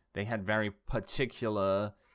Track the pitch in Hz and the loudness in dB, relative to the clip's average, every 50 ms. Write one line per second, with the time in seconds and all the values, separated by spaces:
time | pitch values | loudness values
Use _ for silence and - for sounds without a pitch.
0 | _ _ - 98 101 110 117 104 92 107 107 110 107 104 - _ _ - - 110 | _ _ -6 -6 -4 -2 -4 -2 0 0 0 2 0 -2 -4 _ _ -4 -2 -2
1 | - - - 143 131 120 - - 120 110 107 101 95 98 98 101 107 104 - _ | -2 -2 0 0 0 0 -2 -2 -2 0 2 2 4 4 4 2 0 -2 -6 _
2 | _ _ | _ _